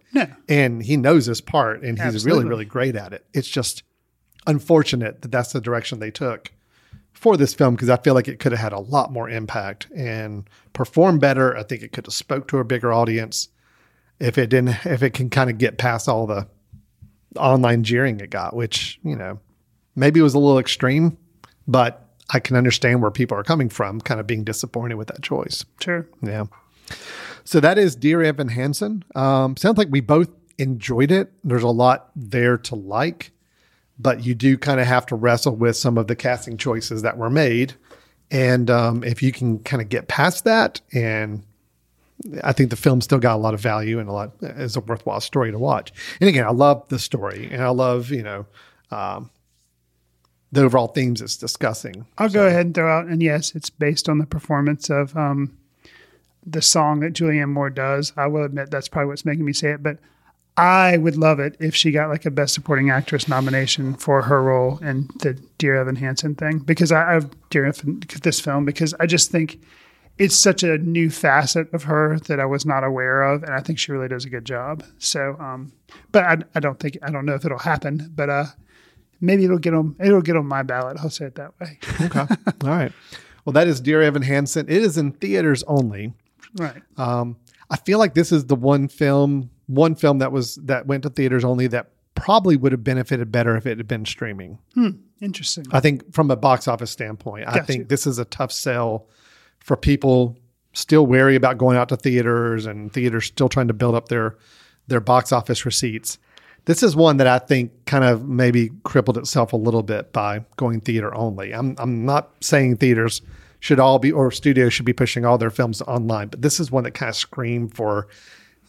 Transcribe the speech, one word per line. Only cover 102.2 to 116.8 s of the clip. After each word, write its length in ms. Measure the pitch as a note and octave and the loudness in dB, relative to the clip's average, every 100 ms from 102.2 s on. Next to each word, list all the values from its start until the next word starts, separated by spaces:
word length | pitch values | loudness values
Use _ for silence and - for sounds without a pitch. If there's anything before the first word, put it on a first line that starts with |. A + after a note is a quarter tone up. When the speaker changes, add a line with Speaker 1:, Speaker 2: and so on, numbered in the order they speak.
| A#2 A#2 A#2 A2+ A2 | 2 0 0 -2 -6
Speaker 2:
and 260 | G#2 G#2 | -10 -8
theaters 340 | - B2 A2+ - | -2 -2 -2 -4
still 220 | - C3 | 0 0
trying 220 | C#3 A#2+ | 2 0
to 40 | |
build 220 | G#2+ A#2+ A#2 | 0 0 0
up 140 | - | -2
their, 260 | A#2+ A2 - _ _ _ _ - | -4 -4 -6 _ _ _ _ -4
their 120 | B2 | 0
box 320 | G#2 B2+ - | 4 4 4
office 340 | B2 A#2 A#2+ B2 | 0 0 -4 -4
receipts. 520 | - B2 A2 - - _ _ - _ - | -4 -4 -6 -10 -12 _ _ -20 _ -2
This 180 | D#3+ | 2
is 120 | A3+ D3 | 4 6
one 220 | E3 C#3 | 6 6
that 100 | C3 | 4
I 120 | B2+ | 4
think 320 | - C3+ A#2+ - - | 2 0 0 -8 -2
kind 180 | C#3 | 2
of 240 | B2+ A2+ C#3 | 4 2 0
maybe 440 | B2+ B2 A#2+ A2+ C#3+ | 0 2 4 0 -4
crippled 340 | - C#3+ - A#2 | 0 2 2 0
itself 340 | A#2+ C#3+ A#2 | -2 0 0
a 40 | A#2 | 0
little 260 | A2+ A2+ | 0 0
bit 300 | G#2 G#2+ - | 0 -4 -4
by 320 | A2+ G#2 G#2 A2 - | -4 -2 -4 -10 -6
going 260 | B2 A2+ | -4 -2
theater 320 | A2 A2+ G#2+ - | -2 -2 -2 -4
only. 360 | A2+ G2 G2+ | -4 -6 -8
I'm, 220 | A2 C3 B2+ | -6 -6 -4
I'm 280 | A#2+ A#2 B2 | -4 -2 0
not 260 | C#3+ - _ | 0 -2 _
saying 360 | - D3 B2+ A2+ | 0 2 4 4
theaters 440 | B2+ A2+ A2+ - - - - _ | 4 4 0 -6 -12 -20 -20 _
should 200 | - C3+ | 2 4
all 200 | C3 C3+ | 6 6
be, 120 | C3+ | 2
or 180 | D#3+ C3 | 2 0
studios 420 | - D3 C3 B2 | 0 2 4 4
should 120 | - B2 | 2 0
be 80 | |
pushing 320 | A#2+ B2 B2 A#2+ | 0 0 0 2
all 120 | A#2+ | 2
their 120 | A2+ | 2
films 320 | - A#2+ G#2+ | -2 -2 -4
online, 440 | - B2 A2+ A2 G#2 | -4 -4 -2 -4 -6
but 140 | - | -2
this 180 | C#3+ - | -2 0
is 100 | C#3+ | -2
one 120 | C3 | -2